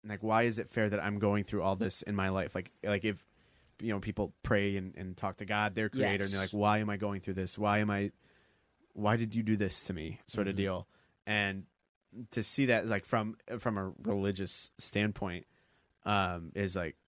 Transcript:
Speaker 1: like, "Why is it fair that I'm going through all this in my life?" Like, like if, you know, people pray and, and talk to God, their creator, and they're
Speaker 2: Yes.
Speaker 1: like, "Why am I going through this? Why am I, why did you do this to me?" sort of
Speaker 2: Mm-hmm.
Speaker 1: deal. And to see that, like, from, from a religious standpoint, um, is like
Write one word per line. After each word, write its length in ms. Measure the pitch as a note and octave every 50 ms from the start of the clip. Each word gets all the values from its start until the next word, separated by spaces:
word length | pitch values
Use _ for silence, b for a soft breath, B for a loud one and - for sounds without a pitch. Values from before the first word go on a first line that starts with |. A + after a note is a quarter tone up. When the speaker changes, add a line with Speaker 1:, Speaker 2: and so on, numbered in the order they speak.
| -
Speaker 1:
like, 180 | G#2+ G#2 F#2 G#2+
"Why 200 | A2 A2 A2+ A#2+
is 160 | A#2+ G#2+ A#2
it 100 | - -
fair 200 | - A#2 A2 G#2
that 140 | G#2 G2+ D2+
I'm 160 | G2+ G#2 G2+
going 240 | G#2+ G2+ G2+ G#2 G2
through 180 | - G#2+ G2+
all 140 | E2+ F#2+ G2
this 280 | F#2+ G#2+ G2 - - -
in 120 | - G#2
my 140 | G2 F#2+ F#2+
life?" 260 | F#2+ F#2+ F2 - -
Like, 160 | F#2+ F2+ - _ _
like 220 | - G#2 G#2 G2 -
if, 180 | G#2+ G2 - - _ b b b b b b b b b -
you 80 | - A#2
know, 100 | G#2 G2
people 340 | - A2 G2+ - G#2 - - _ -
pray 340 | - A#2 G2+ G2+ G2+ G2
and, 180 | G2 F#2 F#2+ -
and 220 | - G2 F#2 F2
talk 180 | - - F#2+ F#2+
to 80 | - G#2
God, 300 | F#2 G#2 G#2 G#2+ G#2 F#2
their 140 | A2 A2 G#2
creator, 340 | - C3 C3 G#2 G2+ F#2+ G2+
and 80 | G2 G2+
they're 60 | G2
Speaker 2:
Yes. 120 | F#2+ F2+ -
Speaker 1:
like, 40 | G#2
"Why 160 | G2+ G#2 G#2+
am 120 | G#2+ G#2+ G#2
I 60 | G2+
going 240 | F#2+ G#2+ G2+ G2+ F#2+
through 140 | - G2 F#2
this? 240 | F#2+ F#2 F2+ -
Why 220 | - G#2+ G#2 G#2 G#2+
am 100 | G#2+ G#2
I, 220 | G2+ G2 G2+ G2+ - b b b b b b b b b b b b b _ _ _
why 240 | G2+ G#2 G#2 A2+
did 180 | A#2 A#2 A2 G#2+
you 80 | A#2 A2
do 140 | G#2+ A2
this 240 | G2+ G#2 F#2 E2 - -
to 100 | - F#2
me?" 280 | E2 D#2 D#2+ - - _
sort 200 | - - G#2 G2+
of 60 | G2 F#2+
Speaker 2:
Mm-hmm. 100 | G2 G2
Speaker 1:
deal. 240 | F#2+ F#2 F2+ - b b b b b b b _
And 400 | - G#2+ G#2 G2+ G2 G2 G2 F2+ _ _ _ _ _ _ _ _ _ - A2+ A#2+ -
to 120 | - A#2+ G#2
see 240 | - - - C#3
that, 200 | B2 A#2+ A2 F2+
like, 160 | A2+ G#2+ G2 -
from, 320 | - - A2+ G#2+ G#2+ A2 _ _ - A#2+ A2
from 180 | - B2 G#2+
a 120 | G2+ F#2+ F#2+ - - -
religious 680 | A2+ G2+ G2+ G2 G2+ G2 F#2+ G2 F2 - - - - _
standpoint, 720 | - - - - G2+ G#2 G#2+ G2+ - G2+ F#2 F2 E2+ - b b b b b b b b b b _ _
um, 480 | G2+ G#2 G2+ F#2+ F2+ F2 F2 E2+ - -
is 220 | G2+ G2+ F#2+ F2+
like 180 | F#2+ E2+ D#2 - _ _